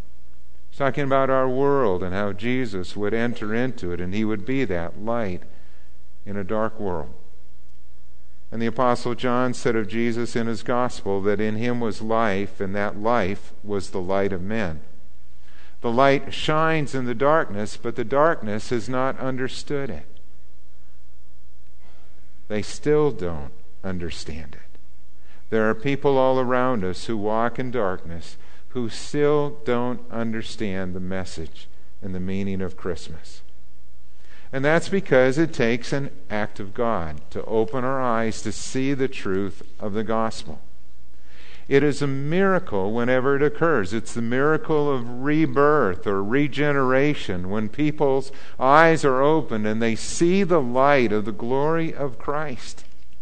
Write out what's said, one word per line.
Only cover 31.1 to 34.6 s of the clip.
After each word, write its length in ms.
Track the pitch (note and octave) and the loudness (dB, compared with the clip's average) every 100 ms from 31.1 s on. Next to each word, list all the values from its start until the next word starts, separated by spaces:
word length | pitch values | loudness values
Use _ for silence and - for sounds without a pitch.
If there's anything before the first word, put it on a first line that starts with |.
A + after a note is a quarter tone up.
| F#2+ F2 - D#2 - - - - - | -2 -2 -2 -2 -2 -2 -2 -2 -2
and 140 | G2 F#2 | -2 -2
the 40 | |
meaning 420 | F#2 G2 G2 F#2+ | 0 0 0 0
of 160 | F#2 - | -2 -2
Christmas. 640 | F#2+ E2 - D#2 - - - - - - - - - - - - - | -2 -2 -2 -2 -2 -2 -2 -2 -2 -2 -2 -2 -2 -2 -2 -2 -2
And 120 | C3+ | 0